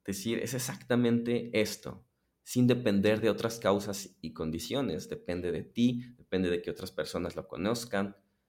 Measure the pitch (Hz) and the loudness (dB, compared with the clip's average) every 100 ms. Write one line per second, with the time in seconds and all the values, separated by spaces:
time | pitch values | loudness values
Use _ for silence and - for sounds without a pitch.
0 | - 95 113 117 120 127 123 - - 123 | -8 -6 -2 -2 -2 -4 -6 -8 0 4
1 | 120 117 117 120 - 110 107 - - - | 4 4 2 -2 0 0 0 -2 -10 -14
2 | - _ _ _ - 123 123 120 117 101 | -18 _ _ _ -4 4 6 6 4 4
3 | 107 107 110 101 113 - 101 98 104 98 | 4 4 2 2 -2 0 2 2 0 -6
4 | - - 80 78 80 80 - 131 120 78 | -10 -12 -12 -6 -4 -4 -4 -2 -2 -4
5 | - - - 87 87 78 - - 120 120 | -6 -10 -6 -4 -2 -4 -6 0 2 2
6 | - - - 92 90 87 - - 92 - | -6 -16 -4 0 2 0 -2 -8 -8 -6
7 | - 87 85 82 - - 98 120 - 101 | -4 -4 -4 -6 -10 -4 -2 -2 -2 -4
8 | 101 - _ _ | -4 -6 _ _